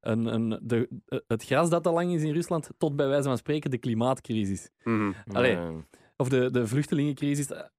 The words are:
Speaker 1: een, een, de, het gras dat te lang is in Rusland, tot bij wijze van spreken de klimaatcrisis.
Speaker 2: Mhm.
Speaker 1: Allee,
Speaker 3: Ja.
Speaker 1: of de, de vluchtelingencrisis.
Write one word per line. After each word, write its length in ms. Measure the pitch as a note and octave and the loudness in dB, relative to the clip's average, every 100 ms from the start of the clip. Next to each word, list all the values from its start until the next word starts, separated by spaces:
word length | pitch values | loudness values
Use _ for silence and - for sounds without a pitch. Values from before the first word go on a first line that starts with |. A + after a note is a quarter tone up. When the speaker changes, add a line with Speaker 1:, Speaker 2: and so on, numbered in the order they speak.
Speaker 1:
een, 260 | - A2+ A2+ | 0 0 2
een, 240 | A2+ A2+ G#2+ | 0 0 -2
de, 260 | A2+ A#2 - - - C3 - | 0 0 0 -6 -8 -8 -2
het 180 | A2+ | -4
gras 260 | - C3+ E3+ | 0 2 4
dat 120 | E3+ | 2
te 80 | E3+ | 2
lang 220 | E3+ F3 | 0 0
is 80 | F3 | 0
in 100 | D#3 | 0
Rusland, 380 | D3+ E3+ E3+ - - | 0 0 -4 -4 -2
tot 180 | D#3+ C#3+ | -2 2
bij 100 | C#3 | 2
wijze 200 | C#3+ C#3+ | 2 2
van 80 | B2 | -2
spreken 340 | - D3+ D3 | 0 -2 -2
de 80 | B2+ | -4
klimaatcrisis. 920 | B2+ A2 A#2+ C3 - A2 G2 F#2+ - _ | -2 0 2 0 -2 -2 0 -4 -8 _
Speaker 2:
Mhm. 280 | - A2+ G#2 F#2 - | -2 0 0 -4 -4
Speaker 1:
Allee, 200 | G2+ B2 | 2 2
Speaker 3:
Ja. 180 | F#2+ E2+ D#2+ D#2+ - _ _ | 2 -2 -8 -12 -20 _ _
Speaker 1:
of 120 | B2+ | 0
de, 220 | C3 B2 | 2 4
de 160 | B2 A2+ | 2 2
vluchtelingencrisis. 800 | B2+ D3 D3 D3 C3+ C#3+ C#3+ C#3+ - - | 0 0 0 0 -2 -2 -2 -4 -8 -12